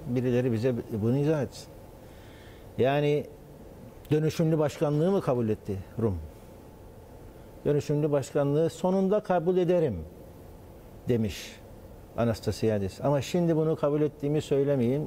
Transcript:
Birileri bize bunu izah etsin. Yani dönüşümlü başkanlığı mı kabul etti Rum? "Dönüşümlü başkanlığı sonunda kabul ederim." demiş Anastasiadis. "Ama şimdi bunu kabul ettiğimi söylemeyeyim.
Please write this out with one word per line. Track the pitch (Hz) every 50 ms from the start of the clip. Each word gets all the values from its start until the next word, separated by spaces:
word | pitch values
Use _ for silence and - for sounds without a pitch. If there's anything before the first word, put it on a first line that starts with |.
| -
Birileri | 135 123 127 120 127 120 123 123 131
bize | 113 107 120 131 120 117 - - 113 104
bunu | 107 117 127
izah | 143 143 156 160 147 120
etsin. | - - - - - - - - - - - - - - - - - - - - - - - - - -
Yani | - 117 131 143 147 147 147 147 143 - - - - - - - - - - - - - - - - - -
dönüşümlü | 151 151 156 156 - - 165 160 160
başkanlığı | 151 151 139 - - 160 147 147 151 160 185
mı | 202 185
kabul | - 156 127 123 117 107
etti | 107 - - - 95 95 - - - 113
Rum? | 113 110 90 80 76 - - - - - - - - - - - - - - - - - - - - - - - - - - - -
"Dönüşümlü | 139 147 143 - - 147 147 156 151
başkanlığı | 147 139 123 - - 147 139 143 143 151 165 151
sonunda | - - - 185 190 196 190 190 208 208
kabul | - - 180 175 160 185 180
ederim." | 185 175 165 180 175 160 131 98 82 76 - - - - - - - - - - - - - - - - - - - - -
demiş | 123 110 110 95 - - - - - - - - - - - - - - - - -
Anastasiadis. | - 120 117 107 - - 107 98 - 113 110 107 101 98 95 - - -
"Ama | 139 147 139
şimdi | - - - 180 170 165 160
bunu | 156 160 160 156
kabul | - 156 143 147 151
ettiğimi | 151 147 - - 139 143 151 151
söylemeyeyim. | - - 143 139 139 143 143 135 117 120 135 151 151